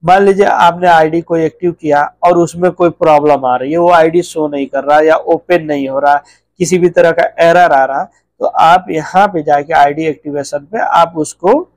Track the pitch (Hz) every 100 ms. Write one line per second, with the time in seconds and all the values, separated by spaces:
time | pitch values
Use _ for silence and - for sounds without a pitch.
0 | 170 190 202 190 202 - 175 170 180 165
1 | 156 165 165 170 160 _ 175 170 156 143
2 | 147 _ 175 175 170 170 180 175 175 160
3 | 160 151 147 143 131 123 131 160 170 170
4 | 160 170 170 165 151 143 139 135 135 151
5 | 156 160 - 165 _ 175 156 147 135 135
6 | 143 143 - _ _ _ 170 180 175 165
7 | 165 165 - - 170 170 175 143 131 135
8 | 190 _ _ _ - - 160 185 180 160
9 | 151 185 202 180 151 143 147 160 143 147
10 | 160 143 147 143 139 147 143 220 - -
11 | 165 170 151 - 180 262 370